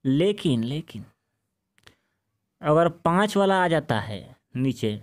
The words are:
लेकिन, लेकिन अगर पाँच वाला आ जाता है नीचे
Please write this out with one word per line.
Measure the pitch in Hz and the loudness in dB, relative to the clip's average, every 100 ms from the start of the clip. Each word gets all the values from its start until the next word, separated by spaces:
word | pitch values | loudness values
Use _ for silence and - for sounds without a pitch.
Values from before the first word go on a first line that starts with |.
| 135 | 0
लेकिन, | 139 190 202 175 120 | 0 0 0 0 0
लेकिन | 117 147 - 107 - _ _ _ _ _ _ _ - _ _ _ _ _ _ _ | -2 -6 -10 -16 -18 _ _ _ _ _ _ _ -20 _ _ _ _ _ _ _
अगर | 151 156 170 | 2 4 2
पाँच | 165 165 175 208 202 | 0 0 2 2 2
वाला | 196 190 | 2 2
आ | 180 | 2
जाता | 160 143 113 | 0 0 -4
है | 104 101 - - _ 127 | -4 -12 -14 -20 _ -2
नीचे | 135 123 110 107 | -2 -2 -4 -4